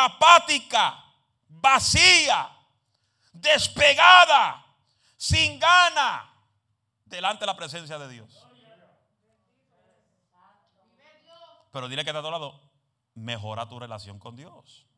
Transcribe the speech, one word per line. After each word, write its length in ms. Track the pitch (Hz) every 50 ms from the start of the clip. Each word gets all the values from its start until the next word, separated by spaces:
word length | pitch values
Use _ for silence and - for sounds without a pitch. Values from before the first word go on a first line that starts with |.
| 262
apática, 1000 | 247 - - 311 330 349 330 - 302 302 262 - - 247 220 190 143 123 - _ _ _ _ _ _ _ _ _
vacía, 1040 | _ _ - - 269 349 - - - - - 370 370 359 330 302 277 214 160 - - - _ _ _ _ _ _ _ _ _ _ _ _ _ _ _
despegada, 1300 | - - - 302 302 - - - - 262 294 285 277 285 330 359 370 359 349 320 294 262 208 151 131 131 _ _ _ _ _ _ _ _ _ _ _
sin 420 | _ - - - 320 320 - - 262
gana 760 | 302 330 359 359 349 339 330 302 269 226 170 123 104 _ _ _ _ _ _ _ _ _ _ _ _ _ _ _ _
delante 360 | _ 185 175 185 196 214 208
de 40 | 214
la 100 | 196 185
presencia 420 | 170 170 147 147 170 165 147 156
de 120 | 147 143 131
Dios. 360 | 123 117 107 107 _ _ _ _ _ _ _ _ _ _ _ _ _ _ _ _ _ _ _ _ _ _ _ _ _ _ _ _ _ _ _ _ _ _ _ _ _ _ _ _ _ 180 190 202 196 196 _ _ _ _ _ 220 _ 254 285 311 311 _ _ 330 339 - - - _ _ _ _
Pero 160 | - 135 127
dile 160 | 127 131 147 156
que 60 | 156
está 100 | 151 156
a 40 | 147
tu 80 | 156
lado, 280 | 165 165 151 139 - _ _ _ _ _ _ _ _ _ _ _ _
mejora 560 | 117 110 120 120 110 101 107 107 113 117 110
tu 100 | 123 120
relación 400 | 123 117 113 104 98 101 101 101
con 160 | - 120 120
Dios. 500 | 123 151 185 339 156 _ _ _ _ _ _ _